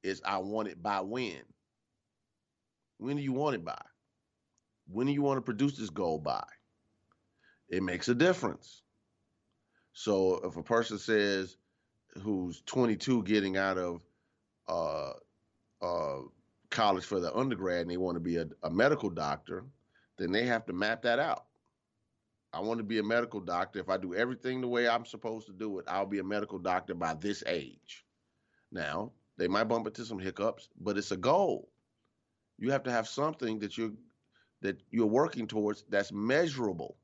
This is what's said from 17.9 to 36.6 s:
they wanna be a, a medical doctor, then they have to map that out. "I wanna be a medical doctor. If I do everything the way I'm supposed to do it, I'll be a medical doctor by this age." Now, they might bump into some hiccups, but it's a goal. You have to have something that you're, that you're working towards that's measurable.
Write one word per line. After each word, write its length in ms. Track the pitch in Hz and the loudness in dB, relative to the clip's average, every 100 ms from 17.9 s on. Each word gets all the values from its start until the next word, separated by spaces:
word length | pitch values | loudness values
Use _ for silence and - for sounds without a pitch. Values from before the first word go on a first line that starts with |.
they 60 | 87 | 0
wanna 240 | 92 87 | 0 0
be 160 | 82 85 | 0 -2
a, 100 | 80 - | -2 -6
a 80 | 85 | -2
medical 400 | 85 127 147 107 | 4 4 4 0
doctor, 540 | 80 76 73 - 87 127 - _ _ _ - | -2 -2 -2 -6 -10 -10 -20 _ _ _ -6
then 160 | 92 | 0
they 140 | 101 123 | 2 2
have 200 | 117 110 | 0 -2
to 60 | |
map 300 | 87 104 113 | -2 0 0
that 160 | 120 120 | 2 2
out. 280 | 156 - - _ _ _ _ _ _ _ _ _ _ | 2 -2 -6 _ _ _ _ _ _ _ _ _ _
"I 80 | 76 | -6
wanna 220 | 101 117 | -2 -2
be 160 | 104 110 | 0 0
a 40 | |
medical 380 | 104 117 117 110 | 2 2 0 -4
doctor. 380 | 90 87 95 101 | -4 -2 -2 -4
If 100 | 90 | -2
I 80 | 95 | -2
do 160 | 92 | 0
everything 460 | 90 123 127 127 127 | 0 0 0 -4 -2
the 80 | 127 | 0
way 200 | 120 120 | 2 4
I'm 160 | 117 | 2
supposed 420 | 117 117 117 113 101 | 0 -8 -6 -6 -10
to 60 | |
do 260 | 92 107 95 | -8 -6 -6
it, 80 | - | -4
I'll 180 | 92 98 | -2 0
be 120 | 101 | -2
a 60 | |
medical 340 | 95 104 104 95 | 0 -2 -2 -4
doctor 360 | 90 90 - | 0 0 0
by 200 | 87 85 | -4 -2
this 280 | 80 95 101 - | -2 -4 -4 -2
age." 600 | 87 67 - _ - _ _ _ _ _ _ _ | -4 -4 -14 _ -20 _ _ _ _ _ _ _
Now, 420 | 87 76 78 110 - _ - | -6 -4 -4 -6 -12 _ -2
they 120 | 90 | 0
might 160 | 98 | 2
bump 220 | 110 117 110 | 2 2 -2
into 180 | 107 | -8
some 140 | 113 104 | -8 -6
hiccups, 500 | 95 95 104 113 - - | -6 0 -2 -2 -12 -8
but 160 | 92 101 | -2 -2
it's 140 | 101 | -2
a 60 | 92 | -2
goal. 540 | 120 165 196 113 - _ _ _ _ _ _ _ _ _ | 2 4 2 0 -6 _ _ _ _ _ _ _ _ _
You 120 | 117 | 0
have 140 | 139 | 0
to 60 | 131 | 2
have 180 | 120 110 | 0 0
something 500 | - 151 151 123 110 | 0 0 0 -2 -2
that 180 | 101 - | -4 -2
you're, 160 | 113 110 - _ _ _ _ _ | -4 -4 -16 _ _ _ _ _
that 220 | 98 95 _ | -4 -4 _
you're 160 | 113 110 | 2 4
working 400 | 113 160 123 110 | 6 4 0 -4
towards 380 | 107 104 107 - | 0 0 -2 0
that's 240 | 104 101 | 0 0
measurable. 840 | 101 107 139 170 135 | -2 2 4 2 0